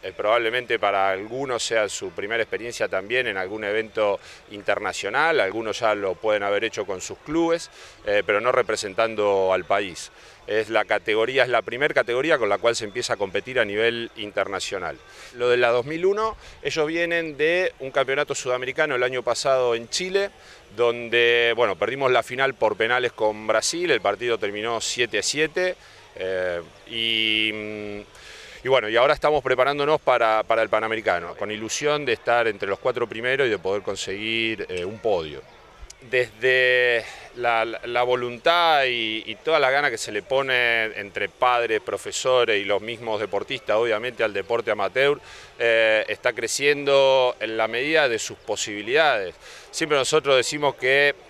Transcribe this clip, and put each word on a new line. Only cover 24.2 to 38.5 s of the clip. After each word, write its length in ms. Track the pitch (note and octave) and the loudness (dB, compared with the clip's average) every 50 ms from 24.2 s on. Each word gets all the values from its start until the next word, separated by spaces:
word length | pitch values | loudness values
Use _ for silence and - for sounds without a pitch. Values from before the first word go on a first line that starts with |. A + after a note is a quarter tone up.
| A#2+ A#2+ A2+ G#2+ | -2 -2 -2 -2
terminó 420 | A2 G2+ G2+ G#2 G#2+ A#2 A#2 A2+ | -2 -4 -4 -4 -4 -4 -4 -4
siete 380 | - - - A#2+ A#2+ A2 G#2+ G#2 | -4 -6 -2 -2 -2 0 0 -2
a 40 | F#2+ | -2
siete, 500 | - - C#3+ D#3 D#3 - F#3 F3+ F3+ F3+ - - - - - - - - | -2 0 0 -2 0 0 -2 -2 -2 -2 -6 -14 -20 -20 -20 -20 -20 -12
eh, 480 | - F#2 F#2 F#2+ F#2 F#2 F2+ F2 E2+ E2 D#2+ - - - | -8 -6 -4 -2 -2 -2 -2 -4 -6 -8 -12 -20 -20 -18
y, 640 | - A#2 A2+ A2+ A2+ A2+ A2 A2 A2 A2 A2 A2 A2 | -12 -6 -4 -2 -2 0 0 0 0 0 0 0 -2
mm, 480 | G#2+ G#2+ G#2+ G#2+ G#2+ G#2+ G#2 G#2 G#2 G#2 G2+ - - - - - - - - - - - | -4 -6 -8 -10 -10 -10 -10 -10 -12 -12 -14 -18 -20 -20 -20 -20 -20 -20 -20 -20 -20 -10
y 60 | - B2+ | -2 0
bueno, 200 | C3+ B2+ G#2+ G#2+ | 0 2 2 2
y 80 | A2 | 4
ahora 180 | A2+ B2 C#3+ D3+ | 4 4 4 2
estamos 280 | - - D3 D3+ D3 | 2 0 0 0 0
preparándonos 580 | A#2+ C3 B2+ A#2+ B2+ C3+ C#3+ D3 C#3+ D3 D#3 D3 | 0 0 2 2 2 2 2 0 0 0 0 0
para, 440 | _ - B2+ A#2+ A#2 A2 A2 A2 G#2+ | _ 2 2 4 4 4 2 2 2
para 180 | - A2+ A2+ | 2 2 0
el 60 | A2 G2+ | 2 2
Panamericano, 680 | - G#2+ A2 A2 A2 A2 G#2 G#2+ F2+ F2 E2+ E2+ D#2+ | 0 0 0 0 -4 -2 0 0 0 0 -2 -6 -8
con 160 | - G2+ G2+ | -8 -6 -6
ilusión 540 | G#2+ G#2+ A2 A2 - - D3 D3 D3 D3 D3 | -6 -8 -8 -8 -6 -2 -2 -2 -2 0 0
de 80 | B2+ | -2
estar 340 | A2+ - - - A#2+ A#2+ A#2 | -4 -2 0 2 2 2 2
entre 220 | A2+ G#2 G2 G#2 G2 | 0 -2 -2 -4 -4
los 100 | G2 - | -4 -2
cuatro 300 | - C3 A#2+ A#2+ A#2 G#2 | -2 -4 -2 -2 -4 -4
primeros 400 | G#2+ A2 A#2 B2+ C3 C3+ C#3+ B2 | -6 -6 -2 -2 0 2 2 0
y 20 | |
de 80 | G#2+ F#2+ | 0 -2
poder 240 | E2 F#2 G2 G#2 | -2 -4 -4 -2
conseguir, 840 | G2 - G2 F#2+ - - F#2+ G2+ G#2+ A2+ A2+ A2+ A2+ A2+ A2 G2 F#2+ - | -4 -6 -6 -6 -6 -8 -8 -6 -4 -4 -2 -2 -2 -2 -4 -6 -6 -8
eh, 160 | F2+ F2+ F2 | -6 -6 -6
un 160 | F#2+ G#2+ A2 | -6 -10 -4
podio. 420 | - A2+ G2+ F2 D#2+ D2+ C#2+ C2+ - - - - - - - - - - - _ C3+ A#2 | -2 -2 0 0 -2 -6 -10 -14 -16 -20 -20 -20 -20 -20 -20 -20 -20 -20 -20 _ -12 -2
Desde 960 | A#2 B2+ B2 A2 G#2 A2 A2+ B2+ B2+ C3 B2+ B2+ B2+ B2+ B2 B2 A#2+ A#2 A2 - - - - - - | 0 0 0 -2 -4 -2 2 2 4 4 4 4 4 4 4 2 2 0 -2 -6 -16 -18 -20 -18 -10
la, 280 | A#2+ A#2+ A#2+ A#2 A2+ A2+ | -4 0 0 2 2 0
la, 160 | A#2 A2+ - - | -2 -4 -10 -8
la 180 | A#2+ A#2+ A#2+ B2 | -2 0 0 2
voluntad 800 | B2 B2+ B2 B2 A#2+ A#2+ A#2 - E3 | 2 2 0 0 -6 -8 -2 0 2